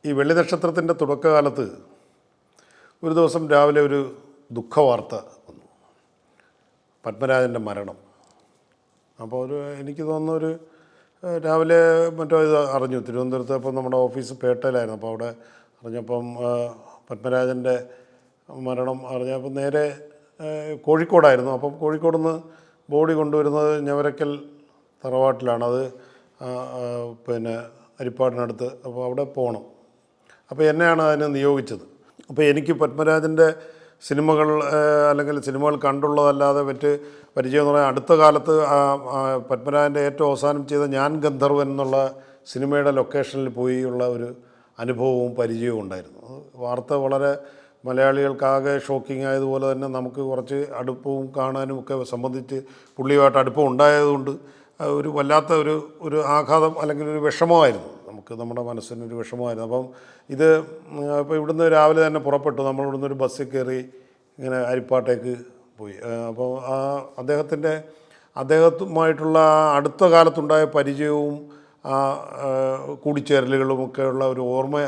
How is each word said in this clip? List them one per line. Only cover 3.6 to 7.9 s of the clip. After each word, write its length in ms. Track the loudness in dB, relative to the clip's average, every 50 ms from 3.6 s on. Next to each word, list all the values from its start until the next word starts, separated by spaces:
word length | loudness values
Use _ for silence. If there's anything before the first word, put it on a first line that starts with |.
| 6 6 4 4 2
ഒരു 120 | 2 0 -2 -4 -6 -10 -18 -20 -20 _ _ _ _ -12
ദുഃഖവാർത്ത 560 | -12 -12 -2 2 4 4 4 4 0 -4 -8 -12 -12 -12 -16 -20 _ _
വന്നു, 200 | -20 -20 -20 _ _ _ _ _ _ _ _ _ _ _ _ _ _ _ _ _ _ _ _ _ _ _ _ _ _ _ _ _
പത്മരാജൻ്റെ 560 | -10 -8 -6 -2 0 2 2 2 0 -2 -6 -8
മരണം. 300 | -8 -10 -10 -10 -12